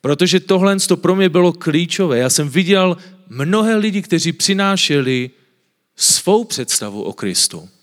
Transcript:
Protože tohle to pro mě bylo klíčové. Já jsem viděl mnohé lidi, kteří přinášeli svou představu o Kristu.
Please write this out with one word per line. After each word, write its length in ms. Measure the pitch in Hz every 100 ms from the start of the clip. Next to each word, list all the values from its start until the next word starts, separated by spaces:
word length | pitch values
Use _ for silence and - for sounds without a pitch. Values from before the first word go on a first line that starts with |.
Protože 380 | 135 143 180 180
tohle 400 | - 190 196 196
to 180 | - 175
pro 180 | 175
mě 140 | 190 185
bylo 240 | 160 175
klíčové. 640 | 170 165 151 175 - 180 120
Já 120 | 127
jsem 200 | - 147
viděl 480 | 139 180 196 185 175 - - _
mnohé 460 | 117 147 214 220
lidi, 260 | 220 214 196
kteří 300 | - 165 170
přinášeli 1000 | - - 196 196 190 - 143 131 127 127 _ _ _ _ _ _
svou 480 | - - - - 208
představu 600 | 233 - 120 - 104 101
o 100 | 98
Kristu. 560 | - 101 87 - 85 87 _